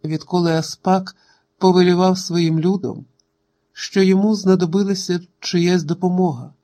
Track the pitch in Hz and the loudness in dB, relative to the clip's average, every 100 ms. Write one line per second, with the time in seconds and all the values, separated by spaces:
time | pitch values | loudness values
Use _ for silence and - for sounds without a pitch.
0 | 156 156 - 180 170 160 160 - 185 185 | -6 -8 -4 -2 0 0 -4 -6 -2 -2
1 | 185 _ _ _ _ _ 185 185 175 180 | -2 _ _ _ _ _ 2 4 4 4
2 | 185 185 - 170 165 160 170 196 127 - | 2 0 -4 -2 0 0 0 -2 -6 -10
3 | 143 _ _ _ _ _ _ - - 196 | -16 _ _ _ _ _ _ -16 -4 2
4 | 190 190 208 208 185 185 180 190 196 190 | 4 4 2 0 2 2 2 -2 -2 -4
5 | - 175 180 _ - 175 175 180 147 170 | -4 -6 -6 _ -4 0 2 0 -2 -4
6 | 180 180 185 123 123 _ | -2 0 -2 -4 -14 _